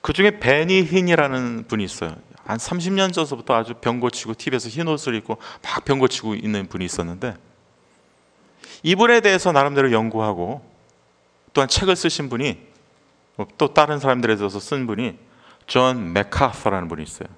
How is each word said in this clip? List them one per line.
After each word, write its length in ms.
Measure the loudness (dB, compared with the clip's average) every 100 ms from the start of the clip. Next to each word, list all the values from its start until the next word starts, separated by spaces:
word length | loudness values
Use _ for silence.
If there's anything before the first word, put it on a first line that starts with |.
그중에 380 | -4 2 2 4
베니 420 | 2 4 4 2
힌이라는 840 | 4 2 4 2 2 0 -4 -6 -4
분이 160 | -4
있어요. 320 | -4 -6 -10 -10 _ -20
한 140 | -8 -6
삼십 340 | -4 -4 -2
년 200 | 0 0
전서부터 420 | 0 -4 -6 0
아주 200 | 0 0
병 260 | -4 -2 0
고치고 340 | -2 -4 -10
티비에서 340 | -8 -4 -4 -6
흰 200 | -6 -4
옷을 260 | -2 -2
입고 240 | -6 -6 -10 -10 -16
막 220 | -8 -8
병 160 | -2 2
고치고 340 | 2 0 -6
있는 320 | -6 -4 -4 -6
분이 180 | -8
있었는데, 520 | -6 -6 -8 -6 -10 -10 _ _ _ _ _ _ _ _ _ _ _ _ -20 -6
이분에 380 | 0 4 6 6
대해서 320 | 6 4 4
나름대로 400 | 4 4 4 4
연구하고 760 | 4 2 -2 -2 -2 -6 -8 -14 _ _ _ _ _ _ _ _
또한 160 | 0 2
책을 260 | 0 2
쓰신 340 | 2 0 -2 -4
분이, 300 | -2 -4 -4 -14 _ _ _ _ _ _ -12 -12 -2
또 140 | 2
다른 280 | 4 2 2
사람들에 340 | 0 2 2
대해서 240 | 0 -2 -6
쓴 300 | -6 -4 -4
분이 280 | -4 -6 -8 _ _ _ _ -2
존 440 | 2 2 0 -2
맥카서라는 760 | -2 0 0 0 0 -2 -2 -4
분이 160 | -10
있어요. 240 | -12 -14 -16